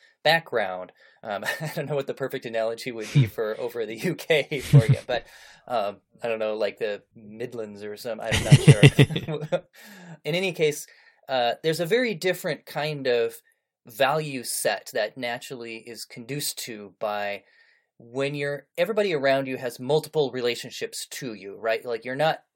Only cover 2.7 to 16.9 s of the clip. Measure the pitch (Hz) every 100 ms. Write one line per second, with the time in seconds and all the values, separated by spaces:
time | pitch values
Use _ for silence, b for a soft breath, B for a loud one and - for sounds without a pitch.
2.7 | 117 131 113 107 147 110 - 107 110 123
3.7 | 123 107 113 175 - - 156 - 143 -
4.7 | 143 - 135 - 120 - B B B -
5.7 | 120 101 98 _ _ 120 113 107 107 104
6.7 | - 110 101 - 113 104 107 123 120 107
7.7 | 101 104 104 123 113 113 104 110 - -
8.7 | 113 139 - 143 160 - 151 151 175 -
9.7 | - - 185 175 165 147 170 190 160 156
10.7 | 147 - b b b - 131 120 - 156
11.7 | 160 165 233 247 170 185 170 185 135 -
12.7 | 156 151 147 131 120 117 - _ _ _
13.7 | _ - 107 135 156 156 135 113 - 120
14.7 | 101 - 123 107 131 120 123 - 127 117
15.7 | 113 117 110 - - 117 143 - - -
16.7 | 107 101